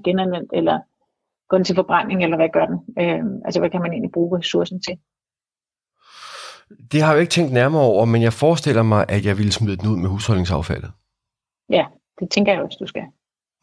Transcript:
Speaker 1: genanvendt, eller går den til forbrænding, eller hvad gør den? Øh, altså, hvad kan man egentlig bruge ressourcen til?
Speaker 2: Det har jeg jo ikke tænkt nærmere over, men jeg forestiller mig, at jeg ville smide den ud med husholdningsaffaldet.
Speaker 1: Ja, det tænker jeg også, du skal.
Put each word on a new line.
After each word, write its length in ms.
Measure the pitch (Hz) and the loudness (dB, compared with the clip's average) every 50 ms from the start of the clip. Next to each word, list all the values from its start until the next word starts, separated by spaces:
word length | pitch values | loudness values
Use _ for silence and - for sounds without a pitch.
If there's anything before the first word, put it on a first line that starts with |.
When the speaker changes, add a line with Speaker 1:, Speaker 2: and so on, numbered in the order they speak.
| - | 0
Speaker 1:
genanvendt, 480 | 180 180 185 185 185 180 170 - - - | 0 0 0 0 -2 -4 -6 -8 -6 -4
eller 260 | 175 165 165 160 156 - _ _ _ _ _ _ _ _ _ _ _ _ - | -2 0 0 0 -2 -4 _ _ _ _ _ _ _ _ _ _ _ _ 0
går 80 | 185 | 0
den 80 | 190 185 | 0 2
til 100 | - 180 | 2 0
forbrænding, 480 | 185 180 - 175 170 - - 190 185 175 | 0 0 2 0 0 0 0 -2 -2 0
eller 140 | 165 165 | 0 2
hvad 120 | 160 165 160 - | 2 0 2 2
gør 120 | 165 165 | 0 0
den? 120 | - 180 175 - - - 170 | 0 -2 -6 -8 -8 -4 -2
Øh, 240 | 175 175 160 165 160 - - - - | -2 -2 -2 -2 -4 -6 -8 -8 -6
altså, 140 | - 175 170 | -4 -2 -2
hvad 100 | 175 170 | -2 -2
kan 120 | - 180 | -2 -4
man 100 | 170 170 | -4 -4
egentlig 200 | 170 - - 170 | -6 -6 -6 -4
bruge 260 | - 170 170 170 185 | -2 -2 -2 0 -2
ressourcen 440 | 170 165 - - 175 175 - 185 185 | -4 -4 -2 -2 -2 -2 -4 -6 -10
til? 160 | - - 185 - _ _ _ _ _ _ _ _ _ _ _ _ _ _ _ _ _ _ _ _ _ _ - - - - - - - - - - _ - - - 120 - | -10 -10 -12 -12 _ _ _ _ _ _ _ _ _ _ _ _ _ _ _ _ _ _ _ _ _ _ -20 -20 -20 -20 -18 -18 -18 -18 -20 -20 _ -20 -20 -20 -8 -2
Speaker 2:
Det 100 | - 151 | 0 2
har 60 | 151 156 | 4 4
jeg 40 | 151 | 4
jo 40 | 151 | 4
ikke 120 | 170 - | 4 2
tænkt 220 | - 175 165 139 127 | 2 0 2 2 4
nærmere 280 | 123 123 139 160 156 | 2 2 4 4 4
over, 240 | 135 120 98 98 117 | 4 4 4 4 4
men 160 | 117 113 117 | 4 4 4
jeg 120 | 117 113 110 | 4 2 2
forestiller 500 | - 143 160 170 160 - 147 117 113 110 | 2 2 2 2 2 2 2 2 4 4
mig, 220 | 110 107 104 - - | 4 4 2 2 2
at 160 | 95 104 95 | 0 0 0
jeg 120 | 104 98 | 0 0
ville 140 | 101 104 101 | 2 0 0
smide 260 | - - 113 101 95 | 0 0 0 -2 -2
den 120 | 92 98 107 | -2 -2 -2
ud 80 | 107 | 0
med 120 | 87 87 92 | 0 0 -2
husholdningsaffaldet. 840 | 98 101 - - 107 92 87 85 85 71 85 - - - - - - _ _ _ _ _ _ _ _ _ _ _ _ _ _ - | -2 -2 0 0 2 2 2 0 0 -2 -2 -2 -4 -6 -8 -12 -16 _ _ _ _ _ _ _ _ _ _ _ _ _ _ 0
Speaker 1:
Ja, 160 | - 180 - - - _ _ _ _ - | 0 0 0 -2 -6 _ _ _ _ -12
det 120 | 190 - | -8 -4
tænker 220 | - 202 202 202 190 | 0 0 2 2 0
jeg 80 | 156 | 0
også, 160 | 151 - - - | -2 -8 -10 -12
du 60 | - | -12
skal. 160 | - - - - - _ _ _ _ _ _ _ _ _ _ | -12 -10 -12 -12 -14 _ _ _ _ _ _ _ _ _ _